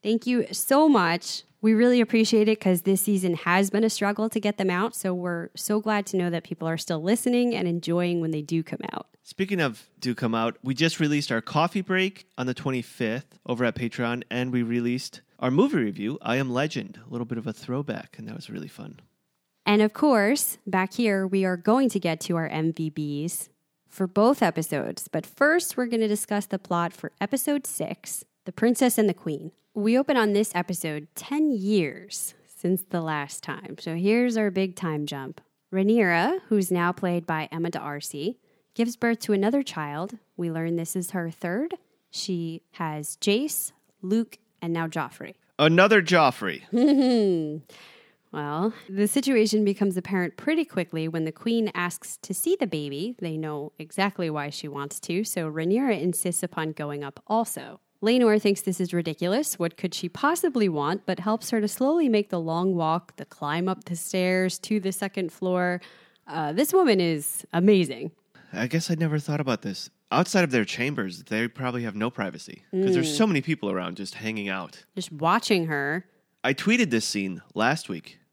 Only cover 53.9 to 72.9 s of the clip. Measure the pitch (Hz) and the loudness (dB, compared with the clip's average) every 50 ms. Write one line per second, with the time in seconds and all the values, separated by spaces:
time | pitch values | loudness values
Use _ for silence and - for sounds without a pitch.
53.9 | - - 190 202 196 - 180 160 151 151 143 143 147 - - 151 139 139 143 143 | -2 -2 -2 0 0 -2 -4 -4 -2 -4 -6 -6 -8 -10 -12 -10 -8 -8 -8 -8
54.9 | - - - - 170 185 220 - - - 165 156 151 160 160 170 196 240 277 269 | -10 -12 -6 -4 -2 -2 -2 -2 -4 -4 -4 -4 -4 -4 0 0 2 2 2 0
55.9 | 214 175 147 180 175 - - 180 170 - - 175 - - 156 160 151 - 151 147 | 0 0 0 -2 -2 -2 -4 -2 -4 -4 -4 -4 -6 -6 -6 -6 -6 -6 -8 -8
56.9 | 147 143 143 139 - - _ _ 208 226 233 - - 151 131 - - - _ _ | -6 -8 -10 -10 -12 -16 _ _ 0 0 0 -2 -6 -12 -12 -14 -18 -20 _ _
57.9 | _ _ - 214 240 254 247 226 214 214 208 208 202 - - 196 180 - 190 175 | _ _ 2 4 6 6 8 8 6 6 6 4 2 2 0 -4 -2 -2 -2 0
58.9 | - 175 165 160 151 - 175 180 196 254 302 - - - 175 165 165 - - 175 | 0 -2 -2 -2 -4 -2 -2 0 0 0 -2 -2 -2 -2 -4 -4 -4 -4 -6 -6
59.9 | - - - 175 _ - - 294 339 339 - 339 262 247 214 190 160 147 143 147 | -6 -6 -8 -8 _ 0 0 0 0 2 0 0 2 2 2 2 2 0 0 -2
60.9 | 180 196 _ - 185 - 175 214 214 226 - - - 226 208 208 - - 254 269 | -2 -4 _ -4 -4 -2 -2 -2 -2 -2 -2 -2 -2 0 0 -2 -2 0 0 2
61.9 | 311 349 320 262 220 208 208 _ - 175 165 165 160 170 180 190 185 175 165 156 | 2 4 4 4 4 2 2 _ -4 -4 -2 -2 -2 0 2 2 2 2 2 2
62.9 | 160 180 175 - - - 143 _ - - 151 147 151 170 180 190 185 - - - | 0 0 -2 -8 -16 -16 -16 _ -12 -8 -4 -2 0 0 0 0 -2 -4 -6 -8
63.9 | 175 165 - - - 185 180 180 185 185 185 185 - - - - 220 214 180 196 | -8 -8 -6 -4 -2 0 2 2 2 2 2 0 -2 -4 -4 -2 -2 -2 -2 -4
64.9 | 190 - 208 190 - 202 185 160 - - 185 185 180 180 180 180 180 180 - - | -6 -4 -6 -6 -4 -4 -6 -6 -6 -4 -2 0 0 0 0 0 -2 -4 -8 -14
65.9 | - - - _ _ _ _ - - 160 156 147 156 170 294 - - 381 359 277 | -20 -20 -20 _ _ _ _ -10 -6 -4 -4 -2 0 0 0 4 4 4 6 6
66.9 | 214 190 175 170 165 147 143 - - - - _ - 170 175 202 208 190 175 135 | 6 4 4 2 2 0 -2 -6 -8 -8 -10 _ 0 4 6 8 8 6 6 2
67.9 | 131 117 143 160 _ _ _ _ _ - - _ - 90 113 - 160 165 165 - | -2 -8 -8 -10 _ _ _ _ _ -20 -20 _ -6 -4 -2 0 0 -2 0 0
68.9 | 170 156 165 156 151 151 143 - 147 147 151 131 120 - - 101 - - - - | -2 0 0 0 0 -2 -2 -2 -2 -2 0 -2 -2 -2 -2 -8 -8 -8 -12 -16
69.9 | _ _ _ _ - 139 180 - - 196 175 151 127 120 104 - - - 120 139 | _ _ _ _ 2 2 2 4 4 2 2 4 4 2 2 0 -2 -4 -4 -4
70.9 | 147 127 101 95 90 85 - - 110 107 117 120 - - 135 127 120 123 120 113 | -2 -4 -4 -6 -6 -12 -8 -4 -2 -2 -2 -2 -4 -6 -6 -4 -4 -4 -6 -6
71.9 | 98 104 110 123 123 - 104 92 - - - - - - _ _ - 185 190 190 | -4 -2 -4 -4 -2 -4 -6 -6 -6 -10 -16 -16 -18 -20 _ _ -2 0 2 2